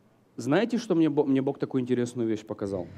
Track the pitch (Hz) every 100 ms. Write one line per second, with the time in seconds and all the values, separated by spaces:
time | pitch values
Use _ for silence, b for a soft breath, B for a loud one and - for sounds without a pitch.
0 | _ _ _ - 120 165 233 233 - 165
1 | 160 143 139 135 135 135 - 135 123 123
2 | 120 120 113 107 - 104 101 95 85